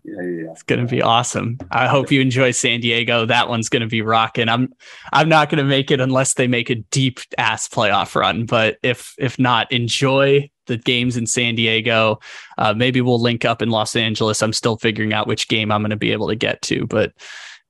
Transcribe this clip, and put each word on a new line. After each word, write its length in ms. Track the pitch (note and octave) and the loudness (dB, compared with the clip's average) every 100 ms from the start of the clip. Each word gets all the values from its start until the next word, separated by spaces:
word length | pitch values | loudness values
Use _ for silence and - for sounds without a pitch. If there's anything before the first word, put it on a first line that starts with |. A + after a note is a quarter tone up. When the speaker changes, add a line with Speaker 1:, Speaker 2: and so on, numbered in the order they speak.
| - G2+ | -14 -10
Speaker 1:
yeah, 200 | F2+ E2+ | -8 -6
yeah. 60 | D#2+ | -10
Speaker 2:
It's 120 | - | -12
gonna 220 | - A#2 A#2+ | -4 -2 0
be 140 | B2 | 0
awesome. 540 | - A#2 B2 A2 A2 A#2+ - | 2 2 0 -4 -4 -6 -4
I 160 | A#2+ B2 | 0 2
hope 240 | C3+ B2+ | 2 2
you 100 | C#3 | 2
enjoy 300 | C3 B2 C3 | 2 2 2
San 300 | B2 B2 A#2 | 2 0 0
Diego. 440 | A#2 A#2 A#2 A#2 | 0 0 2 0
That 240 | A2+ A#2+ G#2+ | 2 2 2
one's 200 | A#2 A2 | -2 -2
gonna 180 | B2+ A2+ | -2 -2
be 160 | A2+ | -4
rocking. 460 | G#2+ A2+ A2+ - A2+ | 0 2 0 0 0
I'm, 240 | A#2 B2+ _ - - - | 0 -2 _ -20 -20 -2
I'm 160 | C#3 D#3 | 2 4
not 220 | D#3 D3 | 4 4
gonna 120 | D#3+ | 2
make 260 | C#3 C3+ C3+ | 2 0 2
it 80 | C#3+ | 0
unless 340 | C3 C3 C3 | 2 2 0
they 140 | - B2 | 0 0
make 200 | A#2+ A#2 | 0 -2
a 40 | A#2 | -4
deep 440 | - C#3+ C3 - - - | -2 0 0 -2 -12 -2
ass 300 | A2+ A2 - | -2 -2 -6
playoff 480 | - G#2+ G2+ E2+ - | 0 2 2 0 0
run, 280 | F#2+ G2 | 0 0
but 340 | A2+ A#2 A2 - | 0 2 0 0
if, 320 | B2+ A#2+ - - | -4 -4 -8 -6
if 200 | B2 - | -6 0
not, 320 | B2+ A#2 G#2 | 2 2 0
enjoy 800 | B2 A#2 - C#3 C3+ C#3 C#3+ C#3+ _ - | -2 -2 0 0 2 4 2 0 _ -8
the 120 | A#2 | -4
games 380 | - B2 B2+ A#2+ | 0 0 0 -2
in 100 | A2+ | -2
San 280 | - A#2 | -2 -2
Diego. 640 | A2+ A2+ A2+ A#2 A2+ A2 G#2+ - - - - | 0 2 2 2 2 2 0 -6 -20 -14 -2
Uh, 160 | A2 | -2
maybe 260 | G#2+ B2 B2+ | 0 0 0
we'll 200 | B2 A#2+ | 2 2
link 240 | A#2+ A#2 | 0 0
up 180 | A#2+ A2+ | -2 -2
in 80 | A2+ | 0
Los 240 | A2+ G#2+ | 0 0
Angeles. 480 | A#2 A2+ G#2+ A2 G#2+ | -2 -2 0 0 0
I'm 100 | A2 | -2
still 240 | - A#2+ G#2+ | 0 -2 0
figuring 340 | A#2 A2 G#2+ | -2 0 -2
out 160 | G#2+ G#2+ | -2 -2
which 180 | A2 - | -4 0
game 240 | A2+ G#2+ | 0 0
I'm 120 | G#2+ | 0
gonna 140 | G#2+ G#2+ | 0 -2
be 140 | A2+ | -2
able 160 | G#2+ F2+ | -2 -2
to 80 | A2 | -2
get 240 | G#2+ - | -2 -2
to, 240 | - - A#2+ | -4 -4 -2
but 240 | A2 G2 _ - - - - - | 0 -2 _ -20 -20 -20 -20 -8